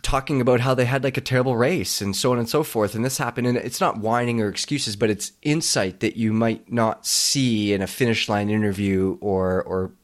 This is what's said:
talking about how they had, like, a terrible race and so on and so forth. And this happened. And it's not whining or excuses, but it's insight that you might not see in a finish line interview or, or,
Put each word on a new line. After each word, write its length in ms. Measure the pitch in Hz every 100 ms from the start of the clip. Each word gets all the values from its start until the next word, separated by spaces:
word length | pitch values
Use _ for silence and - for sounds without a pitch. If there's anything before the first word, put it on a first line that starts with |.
talking 400 | - 135 135 139
about 180 | 123 123
how 140 | 131
they 100 | 127
had, 180 | 123 135
like, 120 | 135 131
a 60 |
terrible 340 | - 127 127 117
race 460 | 127 185 - -
and 120 | 101
so 180 | 98 127
on 60 | 120
and 120 | 113
so 120 | 151
forth. 320 | 151 113 101
And 80 | 110
this 140 | 127 131
happened. 300 | 120 120 123
And 100 | 123
it's 240 | 127 -
not 160 | 180 110
whining 420 | 107 120 120 117
or 60 | 104
excuses, 460 | - - 143 127
but 140 | 98 113
it's 240 | 101 - _
insight 600 | 147 156 - 131 95 92
that 160 | 110 110
you 160 | 110
might 360 | 110 113 110 -
not 360 | 120 110 - -
see 640 | - - 139 127 107 104
in 80 | 98
a 60 | 95
finish 420 | - 120 110 -
line 220 | 104 104
interview 640 | 107 104 98 101 95 95 -
or, 400 | 101 95 92 92
or, 300 | - 92 92 -